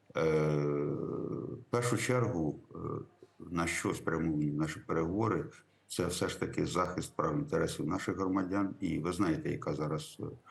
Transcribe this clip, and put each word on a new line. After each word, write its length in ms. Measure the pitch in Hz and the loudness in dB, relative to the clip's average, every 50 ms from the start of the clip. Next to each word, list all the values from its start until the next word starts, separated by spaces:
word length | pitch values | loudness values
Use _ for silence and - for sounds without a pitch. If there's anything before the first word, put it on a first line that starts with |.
| _ - - - | _ -6 -2 2
е, 60 | 80 80 78 78 78 76 76 73 73 73 73 71 73 73 71 71 - - - - - - - - - - 120 | 2 4 4 4 4 4 2 2 2 2 0 0 0 0 -2 -2 -2 -4 -4 -4 -4 -4 -4 -4 -6 -6 -8
в 100 | 117 - - | -10 -8 0
першу 280 | - 120 120 120 120 107 | 0 2 2 2 0 0
чергу, 640 | - - 127 127 117 104 - 87 80 73 71 - - - - | 2 2 4 4 4 2 2 2 0 0 -2 -4 -8 -14 -12
е, 20 | 85 85 78 78 - - - - - - - _ - - 82 | -8 -6 -4 -4 -6 -8 -10 -16 -20 -20 -20 _ -16 -10 -4
на 160 | 87 85 85 82 | -2 -2 0 0
що 260 | - - - 101 90 | 0 0 0 0 -2
спрямовані 580 | 80 - 82 80 80 80 82 78 76 76 76 | 0 -2 0 0 2 2 2 2 2 2 2
наші 280 | 73 73 76 76 - - - - | 2 0 0 -2 -2 -6 -4 -2
переговори, 580 | 82 80 82 82 92 104 113 110 95 85 87 - - - - _ _ _ _ - | 0 0 0 2 2 2 2 2 2 0 -2 -4 -10 -16 -20 _ _ _ _ -10
це 180 | - - 90 | -2 -2 0
все 220 | 87 87 - 98 90 | 0 0 0 0 -2
ж 120 | - - | 0 -2
таки 260 | - 85 - 82 82 | -4 -2 0 0 0
захист 500 | 80 82 90 90 87 - - - - - | 2 2 2 0 0 0 -4 -4 -4 -2
прав, 220 | - 78 78 76 73 | 0 0 2 2 0
інтересів 500 | 73 - - 82 80 - - - 78 76 | 0 0 2 2 2 0 0 -2 -2 0
наших 300 | 92 95 - - 92 87 | 0 -2 0 -2 -2 0
громадян. 580 | 98 95 92 98 92 90 95 104 101 95 - - | 0 0 2 0 0 0 0 0 0 0 -2 -4
І 200 | 98 87 80 80 | -2 -2 0 0
ви 140 | 78 87 90 | 0 0 2
знаєте, 380 | 87 98 85 78 73 73 - | 2 2 2 2 0 0 -2
яка 220 | - - - - 73 | -2 -2 -2 -4 -2
зараз, 440 | 73 76 76 78 76 - - - - | -2 -2 -2 -2 -4 -6 -8 -10 -8
е, 40 | 71 - - - - - | -8 -8 -8 -12 -18 -20